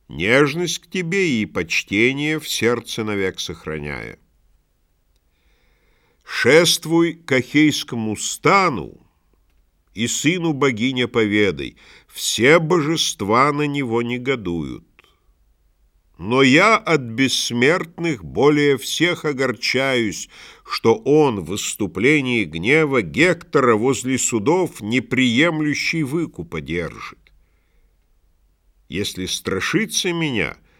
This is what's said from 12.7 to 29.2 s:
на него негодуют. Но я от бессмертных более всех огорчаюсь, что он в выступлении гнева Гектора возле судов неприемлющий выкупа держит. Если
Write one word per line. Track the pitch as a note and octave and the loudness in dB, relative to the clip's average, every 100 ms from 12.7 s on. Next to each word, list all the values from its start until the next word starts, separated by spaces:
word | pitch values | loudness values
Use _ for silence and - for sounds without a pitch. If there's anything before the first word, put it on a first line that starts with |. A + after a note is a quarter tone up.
| F3 C#3+ E3 - - G2+ A#2 C#3+ | 0 0 -2 -4 -4 0 2 2
на | C#3+ D3 | 2 -2
него | C#3+ B2 A#2 | -2 -2 -2
негодуют. | A#2+ B2 B2 C3 F2+ E2+ C#2 A1+ _ _ _ _ _ _ _ _ _ _ _ _ _ - | -2 -4 -4 -4 -4 -4 -6 -10 _ _ _ _ _ _ _ _ _ _ _ _ _ -10
Но | F#2 B2+ | 0 4
я | C3+ D3 G#3 A3 | 6 6 6 4
от | D#3+ D#3 | 2 0
бессмертных | A#2+ A2+ C3 - - A#2+ C3 F#3 E3+ - E3 B2 | 0 0 0 0 -2 2 2 2 -2 -6 -6 -6
более | D2+ C#2+ C#3+ D3 D3 C3+ | -6 2 4 4 2 0
всех | - - E3+ F3 | -2 -2 -2 -2
огорчаюсь, | D#3 C3 C3 A2+ - B2+ C3+ B2+ A2 E2+ - - - - | -4 -2 -2 -2 -2 -2 0 0 -2 -6 -12 -20 -20 -20
что | - - A2+ A2+ | -10 -2 2 2
он | C3+ D3+ C#3+ G2+ | 4 4 4 0
в | |
выступлении | D#2 G#2 - - G2 F#2 B2 D3+ B2+ A#2+ | -6 -6 -6 -4 -6 0 2 2 0 -2
гнева | E2+ D#2+ G2+ D#3 D3+ C3 | -2 -4 0 2 2 0
Гектора | E2+ D2 F3+ E3 - D3 B2 G#2+ | -2 2 2 0 -2 2 4 4
возле | B2+ B2+ B2+ B2+ | 2 -2 -2 -2
судов | - A#2 G2+ F#3 E3+ - | -2 -2 0 0 0 -6
неприемлющий | G#2 B2+ - - B2+ A#2 E3+ D#3 D3+ C#3 - E3 | -4 -2 -2 0 2 2 2 0 -2 -2 -4 -2
выкупа | C3+ E3 D3 - E2 D#2+ | -2 -4 -6 -10 -10 -10
держит. | C#2 E2+ D#2 A1+ - - _ _ _ _ _ _ _ _ _ _ _ _ _ _ _ _ - | -6 -6 -6 -10 -16 -18 _ _ _ _ _ _ _ _ _ _ _ _ _ _ _ _ -8
Если | F2+ G2+ - | -6 -6 -6